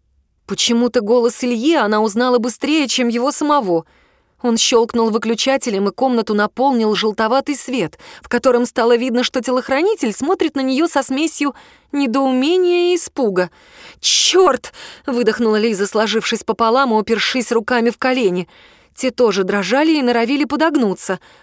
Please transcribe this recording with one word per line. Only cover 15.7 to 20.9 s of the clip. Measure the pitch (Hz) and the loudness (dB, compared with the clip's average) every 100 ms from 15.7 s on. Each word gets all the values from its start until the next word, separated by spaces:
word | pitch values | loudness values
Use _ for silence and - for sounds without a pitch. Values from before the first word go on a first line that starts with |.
| 190 196 | 0 -2
сложившись | 214 214 220 - 226 | 0 0 -2 -2 -4
пополам | - 214 226 247 269 | -4 -2 2 2 2
и | 214 | 0
упершись | 208 220 - 262 226 | 0 -2 -2 -2 -2
руками | 226 214 247 233 | -2 0 0 0
в | 220 | 0
колени. | 262 254 208 180 175 - - _ _ | -2 0 0 -2 -6 -14 -20 _ _
Те | - 262 | -6 -4
тоже | 240 233 190 | 0 0 2
дрожали | 190 202 180 262 320 | 0 -2 0 0 2
и | 302 | 2
норовили | 247 240 226 277 285 | 0 0 0 -2 -2
подогнуться, | 302 320 294 220 | 0 2 2 0